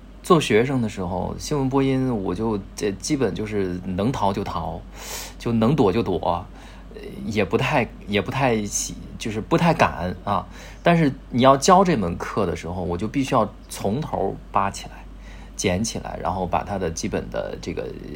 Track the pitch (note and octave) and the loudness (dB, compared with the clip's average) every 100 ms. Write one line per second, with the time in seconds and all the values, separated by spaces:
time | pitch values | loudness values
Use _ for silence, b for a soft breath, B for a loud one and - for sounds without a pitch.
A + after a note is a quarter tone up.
0 | - - - E3+ - G#2+ C3 C3 A2 G2+ | -20 -4 4 4 6 4 4 2 0 -2
1 | F2+ F2+ F2 F2 - D3+ C3 C#3 C3+ C3 | -4 -2 -2 -4 -2 0 2 2 4 2
2 | C3 A#2 F#2 F#2 A2+ G#2 - - G#2 F#2+ | 2 0 -2 -2 0 -2 -4 -4 -2 -2
3 | - D3 A2+ F2 G#2 G#2 F#2 F2+ F#2+ F2+ | -2 0 0 0 -4 -2 -2 -2 -4 0
4 | A2 C3 G2+ G2 G2 F2 E2 E2 - B | 0 2 2 0 -2 -4 -4 -6 -10 B
5 | B B B B A#2+ A#2 A2+ D3 G#2 A2+ | B B B B 0 4 4 6 4 4
6 | G2+ E2+ F2 E2+ - B B B B - | 2 0 0 -2 -4 B B B B -16
7 | - - G#2+ G#2+ F#2 A2+ C3 D3 A2+ - | -14 -10 -4 0 2 2 2 2 0 -4
8 | - G#2 F2+ C3 C3+ A2+ G2+ - - - | -2 0 0 0 2 2 0 -4 -6 -8
9 | - - A#2 G#2+ - E3 E3+ D#3 G2+ C2+ | -12 -8 -6 -6 0 2 4 4 2 2
10 | F2+ - - G2+ - B B B F3 E3+ | -4 -4 -2 -2 -2 B B B 4 6
11 | D3 C3 - B2 C3 C#3 E3 F#3 F#3 C#3 | 4 0 -2 6 8 8 8 6 6 2
12 | F2 E2+ - - F#2 E2 E2 F2+ E2+ F2 | 0 -2 -4 -2 0 -2 -6 -4 -4 -2
13 | G#2+ C#3+ C3 C3 G#2 - - - G2 A#2+ | -2 -2 2 2 2 -2 -14 -6 -2 -2
14 | - F#2 F#2+ G#2+ - G2+ G2 - - - | -2 -2 -2 -4 -2 0 0 -2 -10 -14
15 | - - B B B B G2 F2+ A2+ - | -16 -16 B B B B 0 0 -2 -4
16 | - - D#2+ F#2 F2 E2+ - G2 F2 D#2+ | -8 -6 -4 -2 -2 -2 -2 -4 -4 -4
17 | G#2 F2 - A1+ G1+ - - - A#1 - | -4 -4 -4 -6 -6 -8 -8 -6 -6 -8
18 | - | -12